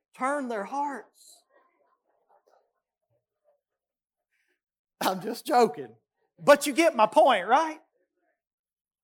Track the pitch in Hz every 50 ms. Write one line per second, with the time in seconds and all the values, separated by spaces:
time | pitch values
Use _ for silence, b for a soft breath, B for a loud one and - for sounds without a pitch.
0 | _ _ _ - 254 269 294 294 262 240 233 202 196 - 262 285 285 285 269 220
1 | - _ _ _ _ - - _ _ _ _ _ _ _ _ _ _ _ _ _
2 | _ _ _ _ _ _ _ _ _ _ _ _ _ _ _ _ _ _ _ _
3 | _ _ _ _ _ _ _ _ _ _ _ _ _ _ _ _ _ _ _ _
4 | _ _ _ _ _ _ _ _ _ _ _ _ _ _ _ _ _ _ _ -
5 | - - 190 185 - - 254 - - 320 285 247 233 - - 151 127 110 - _
6 | _ _ _ _ _ _ _ - 165 - 294 285 - 294 240 302 339 311 294 233
7 | 214 214 - 294 339 277 233 190 175 208 247 302 330 311 311 - _ _ _ _
8 | _ _ _ _ _ _ _ _ _ _ _ _ _ _ _ _ _ _ _ _